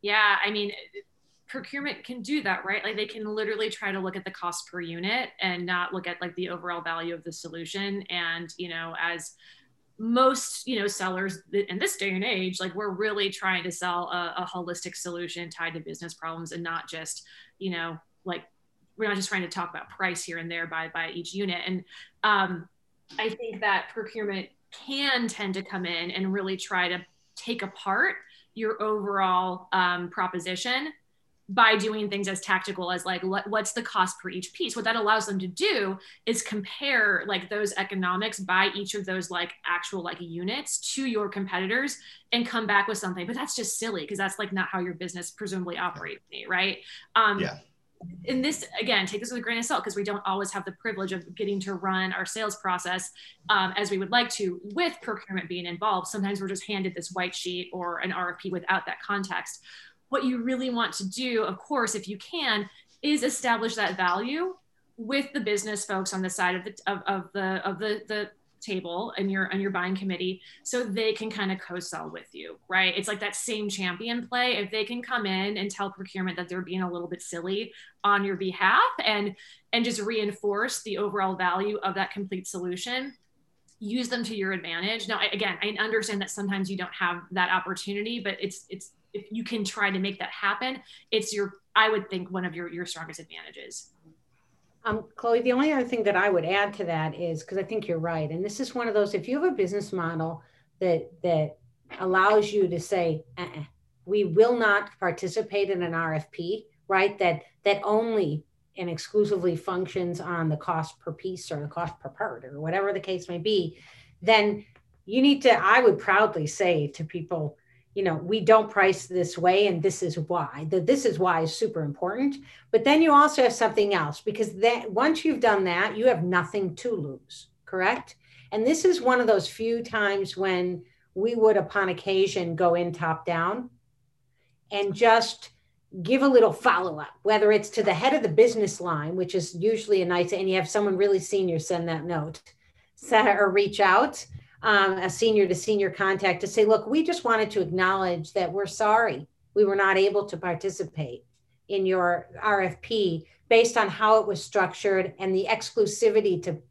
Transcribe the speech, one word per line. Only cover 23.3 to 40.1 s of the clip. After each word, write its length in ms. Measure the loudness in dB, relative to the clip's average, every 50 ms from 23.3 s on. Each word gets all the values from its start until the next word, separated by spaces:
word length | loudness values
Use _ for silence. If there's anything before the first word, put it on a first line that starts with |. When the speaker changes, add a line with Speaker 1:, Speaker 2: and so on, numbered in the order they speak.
| -2 -4 -8 -10 -6 -2
Speaker 1:
that 300 | 0 2 2 2 0 -4 -8
procurement 540 | -8 -8 -8 -6 -6 -4 -4 -4 -4 -6 -10 _ _ _ _
can 560 | -20 -18 -10 -8 -4 -2 0 0 0 0 0
tend 280 | -2 -4 -4 -4 -4 -4
to 80 | -4 -6
come 220 | -6 -6 -6 -4
in 260 | -4 -4 -4 -4 -4
and 200 | -4 -4 -2 -2
really 240 | -2 -2 -2 -4 -6
try 320 | -6 -6 -2 0 0 0
to 180 | 0 -2 -6 -8 _ _ _ _ _ _
take 260 | -14 -8 -6 -6 -6
apart 540 | -6 -8 -10 -8 -4 -2 0 2 2 0 0 -6 -14 -20 -20 -20 _ _ _
your 280 | -6 -4 -4 -4 -2
overall, 840 | -2 -2 -2 -2 -2 -2 0 0 2 4 2 2 2 0 -4 -8 -6 -2 0
um, 360 | 2 2 2 0 -2 -4 -6
proposition 840 | -4 -4 -4 -2 -2 -6 -6 -4 -6 -4 -2 -2 -2 -2 -4 -6 -10 _ _ _ _ _ _ _ _ _ _ -4
by 260 | 4 6 6 6 6
doing 340 | 4 2 -2 -2 -2 -4 -4
things 200 | -4 -4 -2 -4
as 100 | -4 -6
tactical 540 | -2 0 0 0 0 -4 -6 -6 -4 -4 -4
as, 100 | -4 -4
like, 160 | -4 -4 -4 -2
what, 220 | -2 -2 -2 -4 -2
what's 240 | -2 -2 -2 -2 -6
the 80 | -6
cost 360 | -8 -4 0 2 2 2 0 -8
per 80 | -10 -10
each 240 | -8 -8 -10 -10 -8
piece? 200 | -6 -6 -4 -4
What 120 | -2 0
that 100 | 0 0
allows 300 | 2 4 4 2 2 2
them 120 | -2 -2 -4
to 80 | -4
do 500 | -4 -4 0 0 2 2 2 0 -2 -4 -6 -10 -20 -20 _ _
is 160 | -2 -2 -2
compare, 840 | -4 -4 -6 -6 -6 -8 -10 -6 -2 0 2 2 4 4 2 0 0
like, 220 | 0 -2 -2 -2 -4
those 240 | -4 -2 -2 -2 -2
economics 640 | -2 -4 -2 -2 -2 -2 0 0 0 -2 -4 -4 -6
by 300 | -4 0 2 4 4 2 0
each 220 | -4 -6 -6 -6
of 100 | -6 -6
those, 240 | -4 -4 -6 -6 -4
like, 220 | -4 -4 -4 -6 -8 _ -4
actual, 360 | -4 -4 -4 -4 -6 -8 -8
like, 200 | -8 -8